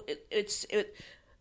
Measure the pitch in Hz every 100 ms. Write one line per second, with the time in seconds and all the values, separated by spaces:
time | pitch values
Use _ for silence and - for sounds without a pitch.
0 | - 147 - 220 208 - - 208 214 -
1 | - - - -